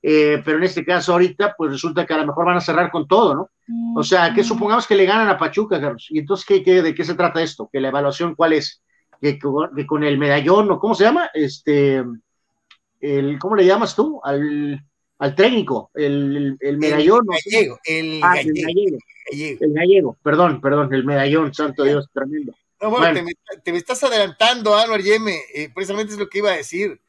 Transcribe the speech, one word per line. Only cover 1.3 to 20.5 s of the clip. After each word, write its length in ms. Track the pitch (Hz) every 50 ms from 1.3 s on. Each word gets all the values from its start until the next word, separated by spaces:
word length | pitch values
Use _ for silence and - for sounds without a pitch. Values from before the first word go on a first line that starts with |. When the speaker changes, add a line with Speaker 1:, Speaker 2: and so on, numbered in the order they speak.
| - _ 202 208 - -
Speaker 1:
pues, 140 | 165 147 139
resulta 340 | 131 - 170 151 156 -
que 80 | - 160
a 40 | 156
lo 80 | 156
mejor 200 | 147 143 165 170
van 100 | 180 180
a 60 | 175 170
cerrar 280 | - 160 170 175 165
con 160 | - 170 151
todo, 280 | 143 185 214 240 180 139
¿no? 160 | 143 185 - _ _ _ - 233 233 - - -
O 60 | - 160
sea, 300 | - 185 180 175 170 -
que 80 | -
Speaker 2:
Mm. 40 | 202
Speaker 1:
supongamos 420 | - - 233 208 208 220 240 226
que 80 | - 214
le 100 | 196 190
ganan 240 | 185 202 220 220 202
a 80 | 147
Pachuca, 420 | 139 160 151 151 202 214 214 196 156
Carlos, 280 | 139 147 139 117 - -
y 120 | 156 156
entonces, 260 | 147 143 196 185 -
¿qué, 160 | - 202 190 185
qué, 180 | 185 185 185
de 140 | 170 165 147
qué 100 | - 160
se 100 | 151 175
trata 280 | - 175 175 - 165 165
esto? 260 | 156 - _ 107 -
¿Que 100 | - 135
la 80 | 131 131
evaluación 460 | 127 143 143 143 139 - 170 170 156
cuál 200 | - 165 160 160
es? 280 | 151 143 - - _ _ _ _ _ _ _ _ _
¿Que, 180 | - 147 143 143
que 480 | - 143 135 147 160 170 - 143 143
con 180 | 143 156 147 151
el 120 | 147 147
medallón, 540 | 135 147 143 143 147 139 151 185 208 214 202
o 80 | 180 135
cómo 160 | - 214 220
se 100 | - 196
llama? 240 | 220 262 349 349 - -
Este, 680 | 160 151 135 - - _ 151 147 143 139 139 135 131 127 123 117 113 _ _ _ _ _ _ _ _ _ _ - _ _ _ _ _
el, 380 | - 143 143 139 139 139 147 139
¿cómo 180 | 143 190 214
le 100 | 202 185
llamas 280 | 180 190 208 233 - -
tú? 280 | - 233 311 302 - -
Al 580 | 139 139 143 147 151 147 147 147 143 143 143 - _ _ _ _ _ _ _
al 140 | 147 139 143
técnico, 540 | 165 196 240 254 226 170 - 139 110 - _ _
el, 420 | - 151 143 143 143 143 139 139
el, 200 | 143 143 139 135 135
el 0 |
Speaker 3:
El 180 | 135 139 143 147
Speaker 1:
medallón, 480 | 151 151 151 156 151 165 214 240 233
¿no? 60 | 202 180 160 -
Speaker 3:
gallego, 320 | 202 208 226 208 135 120 - _
el 360 | 160 160 160 160 160 160 156 151
Speaker 1:
Ah, 180 | 175 180 147
el 80 | 135 156
Speaker 3:
gallego, 180 | 151 151 160
Speaker 1:
gallego. 320 | 160 170 185 208 190 151 120 _ _ - - - -
Speaker 3:
gallego. 340 | 147 143 151 147 135 - -
Speaker 1:
El 80 | 156 147
gallego, 420 | 156 175 180 196 196 160 127 - _ _
perdón, 380 | 147 147 151 180 170